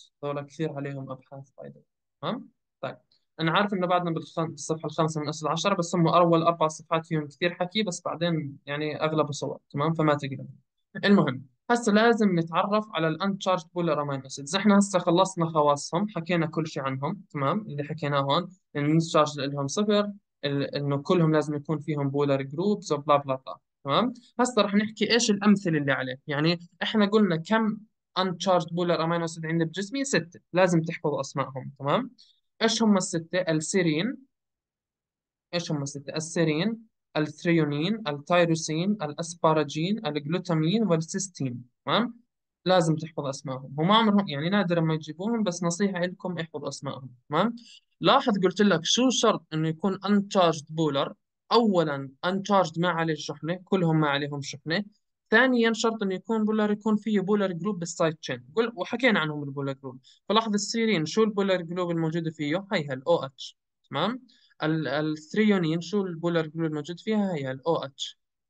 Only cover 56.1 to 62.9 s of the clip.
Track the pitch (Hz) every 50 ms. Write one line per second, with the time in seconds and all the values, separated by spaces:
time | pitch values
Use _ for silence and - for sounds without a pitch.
56.1 | 185 180 - - 226 220 214 208 220 220 208 208 208 208 - 220 214 214 - 220
57.1 | 208 196 175 190 214 202 196 190 180 160 - 214 202 170 170 160 - - 170 160
58.1 | 160 - - - 131 120 - 131 - 220 240 233 233 - 185 - 240 - 269 240
59.1 | 202 165 156 151 151 147 143 139 135 143 139 139 135 135 139 131 120 - - -
60.1 | _ _ _ - 202 220 226 226 202 208 208 - - 226 226 220 208 160 151 156
61.1 | - 220 226 208 190 202 196 190 185 175 170 165 175 185 180 170 170 165 160 160
62.1 | 160 170 165 156 156 - 147 147 156 190 196 - 220 170 143 143